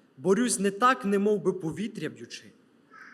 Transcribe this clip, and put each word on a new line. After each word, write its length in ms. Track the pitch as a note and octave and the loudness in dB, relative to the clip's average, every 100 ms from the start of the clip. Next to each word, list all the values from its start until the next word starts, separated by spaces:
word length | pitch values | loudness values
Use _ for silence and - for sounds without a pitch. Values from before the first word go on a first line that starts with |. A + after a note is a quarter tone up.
| _ - | _ -4
борюсь 420 | D#3+ G3 B3 F#3 | 2 2 2 0
не 120 | G3 | -2
так, 340 | G3 B3 B3+ G3+ | 2 2 2 2
не 140 | G3+ | 2
мов 240 | G3+ G#3 | 2 2
би 100 | D#3 | 0
повітря 560 | F#3 D#3+ C#3+ A3 - D3+ | -2 -4 -6 -8 -8 -10
б'ючи, 420 | A#2 A#2 - G#2 - _ _ _ - - | -10 -16 -16 -18 -20 _ _ _ -20 -10